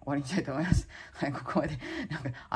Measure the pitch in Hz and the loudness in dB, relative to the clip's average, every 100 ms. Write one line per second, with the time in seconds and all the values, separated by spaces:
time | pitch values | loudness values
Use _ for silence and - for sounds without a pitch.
0 | - 143 135 180 - 135 175 170 - - | 0 0 2 0 2 0 4 4 4 -8
1 | - - 143 127 123 - 147 139 302 330 | -16 -4 -2 -2 0 2 2 -2 -4 -4
2 | 240 151 131 123 - | -4 -4 -4 -6 -2